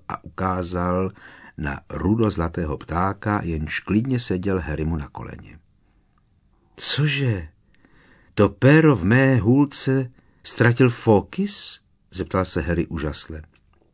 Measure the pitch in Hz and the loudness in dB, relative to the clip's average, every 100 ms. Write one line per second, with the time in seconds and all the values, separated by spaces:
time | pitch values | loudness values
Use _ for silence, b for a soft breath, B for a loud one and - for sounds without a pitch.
0 | - - - 85 92 92 87 90 90 90 | -10 -12 -12 -6 -4 -4 -4 -4 -2 -2
1 | 95 B B B B - 73 69 - 76 | -4 B B B B -8 -8 -8 -10 -4
2 | 87 113 107 85 82 87 78 69 - 82 | 0 2 2 0 -4 -4 -6 -6 -6 -2
3 | 98 98 107 104 85 78 76 - - 101 | -2 -2 -4 -2 -2 -4 -6 -8 -2 0
4 | 131 123 - 92 95 95 76 73 78 82 | 0 -4 -2 -4 -2 -2 -4 -4 -2 -4
5 | 69 - - - 50 - _ _ _ _ | -6 -12 -14 -16 -18 -20 _ _ _ _
6 | _ _ _ _ _ _ _ - - - | _ _ _ _ _ _ _ -8 -4 0
7 | 151 139 131 98 80 _ _ b b b | 0 0 -2 -2 -8 _ _ b b b
8 | b b b - 98 - 127 156 156 117 | b b b 2 2 4 6 8 6 4
9 | 85 123 135 127 98 135 139 - - 135 | 4 4 4 4 4 4 2 -2 -2 -2
10 | 127 b b b - - 120 117 131 120 | -2 b b b -8 2 2 4 2 4
11 | 120 104 85 - 202 - - - _ _ | 4 4 2 -4 -6 -6 -10 -14 _ _
12 | _ 92 82 95 90 87 80 85 80 85 | _ -10 -4 -2 -2 -4 -2 -2 -2 -6
13 | 76 71 - 78 - _ _ _ _ | -6 -8 -12 -14 -16 _ _ _ _